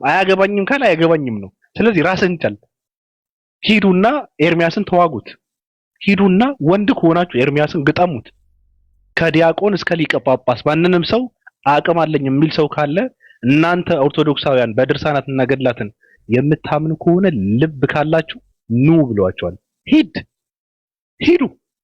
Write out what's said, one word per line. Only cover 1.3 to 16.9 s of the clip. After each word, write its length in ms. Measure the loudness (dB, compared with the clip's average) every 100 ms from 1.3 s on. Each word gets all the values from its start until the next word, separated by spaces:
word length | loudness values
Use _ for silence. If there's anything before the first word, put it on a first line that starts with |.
| -8
ነው። 100 | -10 -18 _ -2
ስለዚህ 260 | 0 2
ራስን 320 | 0 0 -2 -2
ቻል። 180 | -4 -6 _ _ _ _ _ _ _ _ _ _
ሂዱና 420 | -2 0 2 2 2 0 -6 -2
ኤርሚያስን 460 | 0 2 0 -2 -2
ተዋጉት። 420 | 2 0 -2 -12 -20 _ _ _ _ _ _
ሂዱና 420 | -2 2 4 4 0 0
ወንድ 280 | 0 0 0
ከሆናችሁ 440 | 0 2 2 0 0
ኤርሚያስን 460 | 0 0 -2 -2
ግጠሙት። 440 | -2 0 -2 -2 -12 _ _ _ _ _ _ _ _ -4
ከዲያቆን 560 | 0 2 2 0 -2
እስከ 220 | -4 -4 -4
ሊቀ 180 | -4 -4
ጳጳስ 380 | -2 -2 -2 -4
ማንንም 420 | -2 0 2 0
ሰው 180 | 0 -2 -4 -10 _ _ 0
አቅም 320 | 0 0 0
አለኝ 240 | 0 -2 -2
የሚል 260 | 0 0
ሰው 160 | 0 -2
ካለ 300 | -2 -2 -2 -4 -8 _ _
እናንተ 460 | 0 2 2 0 0 0
ኦርቶዶክሳውያን 760 | 0 0 -2 -2 0 0 0
በድርሳናትና 680 | 0 -2 -2 -2 -4 -4 -4 -2
ገድላትን 440 | 0 -2 -4 -8 -12 _ _ -2
የምታምኑ 600 | 0 2 -2 -2 -4 -2